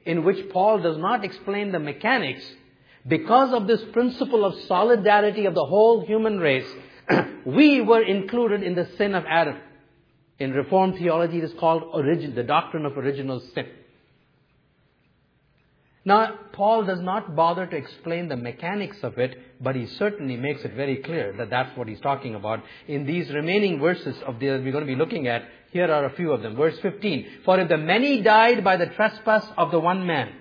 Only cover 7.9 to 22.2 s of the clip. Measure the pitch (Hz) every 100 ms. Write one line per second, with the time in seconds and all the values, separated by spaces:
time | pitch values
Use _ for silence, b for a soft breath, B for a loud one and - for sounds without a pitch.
7.9 | 226 190 196 196 240 233 202 185 180 170
8.9 | - 208 185 - 160 151 - - - _
9.9 | _ _ _ _ - 135 131 135 190 190
10.9 | 185 175 160 170 170 160 - 165 165 165
11.9 | - 135 165 151 120 120 147 - 165 147
12.9 | 139 131 139 135 127 - - - - _
13.9 | _ _ _ _ _ _ _ _ _ _
14.9 | _ _ _ _ _ _ _ _ _ _
15.9 | _ 190 208 220 - - - 202 226 190
16.9 | 180 180 208 196 151 165 175 180 160 123
17.9 | - 165 170 175 127 120 - 170 208 190
18.9 | - 123 123 131 - B B 127 131 113
19.9 | - 208 208 139 120 139 143 120 107 143
20.9 | 135 151 165 101 98 113 123 127 - 110
21.9 | 104 139 135